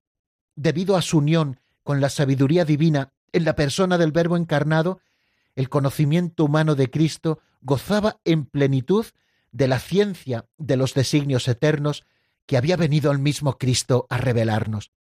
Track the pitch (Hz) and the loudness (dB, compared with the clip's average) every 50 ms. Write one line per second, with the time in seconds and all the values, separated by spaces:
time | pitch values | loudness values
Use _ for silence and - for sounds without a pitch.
0 | _ _ _ _ _ _ _ _ _ _ _ - 135 165 135 165 190 180 196 175 | _ _ _ _ _ _ _ _ _ _ _ -4 -2 -2 0 0 0 0 0 0
1 | - - - 156 143 151 165 165 156 139 131 - _ _ _ _ _ - 143 139 | 2 2 2 2 2 4 2 2 0 0 -4 -10 _ _ _ _ _ -4 -2 0
2 | 139 135 - - 147 131 135 127 139 135 165 175 175 147 156 139 160 165 151 139 | 0 0 0 0 0 0 2 2 2 2 2 2 2 2 2 2 2 2 2 0
3 | 135 - _ _ _ _ - 180 165 160 151 - 147 139 - - 190 185 185 170 | -2 -6 _ _ _ _ -2 -2 0 0 0 0 0 -2 0 0 0 2 2 2
4 | 170 156 143 170 165 170 175 170 170 170 156 143 147 151 160 160 160 180 185 - | 2 2 2 0 0 0 0 -2 -2 0 -2 0 0 2 0 0 0 -2 -4 -8
5 | _ _ _ _ _ _ _ _ _ _ _ 135 131 123 - 147 135 135 - - | _ _ _ _ _ _ _ _ _ _ _ -6 -4 -2 -2 0 0 0 0 0
6 | 151 139 156 175 180 165 - - 160 143 147 156 160 156 151 135 135 120 - 147 | 0 2 2 0 0 -2 -2 -2 0 2 2 2 2 2 2 0 0 0 0 0
7 | 160 147 - - - 160 156 - _ _ _ _ - 131 143 123 - - 202 214 | 0 0 -2 -4 -6 -6 -6 -6 _ _ _ _ -6 -4 -4 -2 -2 -2 -2 0
8 | 202 214 - _ - 170 165 156 135 - - 143 139 135 135 131 123 - 185 220 | 0 -2 -2 _ -2 0 0 0 -2 -4 -2 0 0 2 0 0 0 0 0 0
9 | 226 - _ _ _ _ _ _ _ _ - 120 139 127 131 120 - - 160 196 | -2 -4 _ _ _ _ _ _ _ _ -4 -2 0 0 0 -2 -2 -2 0 0
10 | 208 202 180 - - 131 120 113 - _ _ - 156 120 139 127 135 131 - 139 | 0 0 -4 -8 -8 -8 -8 -8 -8 _ _ -10 -4 -2 0 0 0 0 0 0
11 | 127 - - 151 143 143 131 120 - 127 117 - - 151 156 147 147 147 143 - | 0 0 0 0 0 0 -2 -2 0 -2 -2 0 0 0 0 0 -2 -4 -6 -6
12 | - _ _ _ _ _ _ _ _ - 139 123 120 160 180 170 175 147 147 156 | -10 _ _ _ _ _ _ _ _ -2 -2 0 2 0 0 0 2 2 2 2
13 | 131 147 139 139 135 147 143 - 147 139 - - - 123 123 - - - 131 123 | 2 2 0 0 0 -2 -2 -2 -2 -4 -4 -2 -2 -2 0 0 0 0 0 0
14 | - - 127 120 117 127 117 117 110 113 107 110 104 107 107 104 - - _ _ | 0 -2 -4 -4 -2 0 0 0 0 0 0 -2 -2 -4 -6 -8 -8 -12 _ _
15 | _ | _